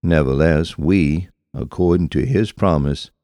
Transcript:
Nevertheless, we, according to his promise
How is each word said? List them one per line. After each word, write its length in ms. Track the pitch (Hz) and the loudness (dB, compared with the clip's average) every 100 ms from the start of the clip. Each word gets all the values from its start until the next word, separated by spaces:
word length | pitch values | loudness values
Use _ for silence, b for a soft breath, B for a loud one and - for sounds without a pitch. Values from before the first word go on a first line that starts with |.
Nevertheless, 720 | 87 82 69 67 80 78 82 - | 2 2 2 2 2 2 -2 -4
we, 520 | 76 98 76 76 92 _ _ | 0 2 2 -2 -6 _ _
according 540 | - - - 90 87 85 | -12 -10 -2 0 2 0
to 180 | - 131 | -2 -2
his 240 | 131 107 | -2 -2
promise 640 | - 101 78 69 71 - _ | -2 0 2 0 -4 -8 _